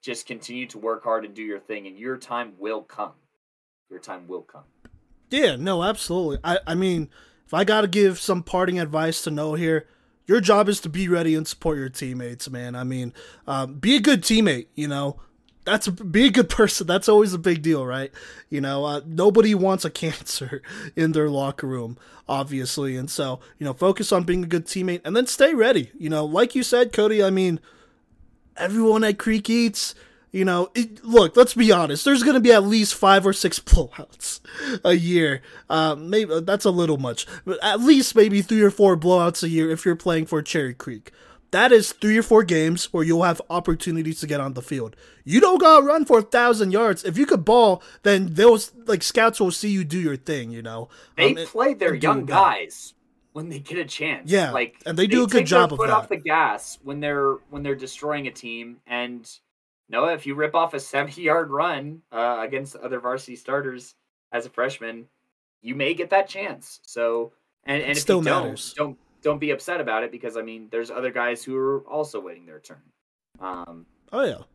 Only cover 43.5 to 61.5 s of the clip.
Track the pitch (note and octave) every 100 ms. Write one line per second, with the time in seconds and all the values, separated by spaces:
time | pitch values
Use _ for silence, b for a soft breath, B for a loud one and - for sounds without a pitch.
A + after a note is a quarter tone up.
43.5 | F3 E3+ D#3+ - E3 D#3 D#3+ D#3 D3 C3+
44.5 | B2+ A#2+ C#3 A2 - b b - F#3 F#4
45.5 | F#4 E4+ D#4 C#4 D#4+ D4 A#3 G#3+ A#3+ A#3+
46.5 | A3+ G3 G3 A3+ F#3 G3+ E3+ C#4+ C4 D#3+
47.5 | A#3+ A3+ F3+ B B G#3 G3+ F#3+ D#3+ A3+
48.5 | A3 - - - G3+ - - A3+ A3+ F#3+
49.5 | E3+ G#3 G3 E3 E3+ E3 C3+ - D3+ A#2
50.5 | A#2 A#2 A2+ A#2 b b - F3+ - E3
51.5 | A3 C4 C#4+ F3 D#3 D#3+ C#3 C3 D3+ F#3+
52.5 | G2+ E2+ - - _ _ _ _ D3+ D#3+
53.5 | C#3+ C#3 F3 D3 - D#3 A#2 D#3 F#3+ D#3+
54.5 | A#2 A#2+ _ - D#3+ G3+ B3 A#3+ A#3 E3
55.5 | F3+ E3+ D3 A3 G#3+ - F3 D#3 D#3 C#3+
56.5 | G#2+ - - C3+ C#3+ D3 C#3+ C#3 C3+ _
57.5 | C#3+ C#3+ C3+ B2+ - D3+ D3 C3+ - A#2+
58.5 | A#2 A#2 A#2+ _ A#2+ B2 A#2+ A2+ - _
59.5 | _ _ _ _ A#2 D3+ E3 C#3 C#3 D3+
60.5 | D#3 E3 C#3+ - C#3 C#3+ E3 E3 E3 C3+